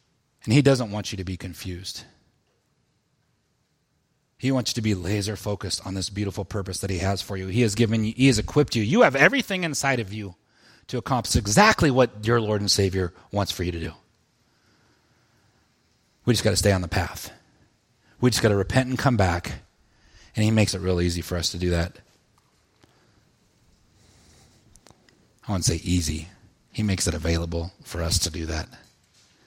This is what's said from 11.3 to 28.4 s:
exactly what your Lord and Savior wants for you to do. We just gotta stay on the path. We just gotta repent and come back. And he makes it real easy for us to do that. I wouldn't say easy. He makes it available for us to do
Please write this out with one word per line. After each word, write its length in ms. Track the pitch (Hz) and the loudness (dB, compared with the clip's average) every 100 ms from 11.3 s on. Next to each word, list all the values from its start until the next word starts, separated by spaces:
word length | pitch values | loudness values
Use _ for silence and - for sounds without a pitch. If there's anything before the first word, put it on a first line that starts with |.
| 120 | 0
exactly 520 | 104 107 208 214 156 | 2 4 4 4 4
what 380 | 127 123 107 107 | 4 2 0 0
your 140 | 120 | 2
Lord 180 | 107 107 | 2 0
and 100 | 101 | 0
Savior 440 | - 98 95 90 - _ | 2 2 0 -4 -6 _
wants 220 | 101 98 | -4 -2
for 100 | - | -4
you 80 | 90 | -4
to 80 | 87 | -4
do. 140 | 78 - _ _ _ _ _ _ _ _ _ _ _ _ _ _ _ _ _ _ _ _ _ _ - | -8 -12 _ _ _ _ _ _ _ _ _ _ _ _ _ _ _ _ _ _ _ _ _ _ 0
We 80 | |
just 100 | 113 | 2
gotta 140 | 104 101 | 2 4
stay 160 | 104 | 4
on 80 | 95 | 2
the 80 | 87 | 0
path. 420 | 98 85 - - - _ _ _ _ _ _ _ _ | -2 -4 -8 -16 -18 _ _ _ _ _ _ _ _
We 120 | 123 | 0
just 120 | 113 | 4
gotta 140 | 110 101 | 4 2
repent 320 | 95 131 127 | 2 0 0
and 100 | 127 | 0
come 160 | 139 117 | 2 2
back. 380 | 92 87 - - - _ _ _ _ _ - - | 2 0 -6 -12 -16 _ _ _ _ _ -8 0
And 80 | |
he 80 | 107 | 2
makes 220 | 110 98 | 4 2
it 80 | 92 | 0
real 180 | 92 90 | 0 2
easy 220 | 87 85 | 2 0
for 160 | - 87 | -4 -4
us 140 | - | -4
to 60 | 87 | -2
do 120 | 90 | 0
that. 300 | 85 85 - _ _ _ _ _ _ _ _ _ _ _ _ _ _ _ _ _ _ _ _ _ _ _ _ _ _ _ _ - _ _ _ _ _ - | 0 -2 -6 _ _ _ _ _ _ _ _ _ _ _ _ _ _ _ _ _ _ _ _ _ _ _ _ _ _ _ _ -20 _ _ _ _ _ -6
I 40 | |
wouldn't 140 | 95 85 | -2 0
say 140 | 85 | -2
easy. 440 | 85 90 78 78 80 - _ _ _ | 0 0 0 -6 -10 -20 _ _ _
He 120 | - | -4
makes 240 | 107 95 - | -2 0 -2
it 60 | |
available 580 | 82 82 82 85 85 82 - | -2 -2 -2 -2 -4 -6 -12
for 180 | - 85 | -10 -6
us 180 | 82 - | -2 -2
to 100 | - | -2
do 180 | 82 | -4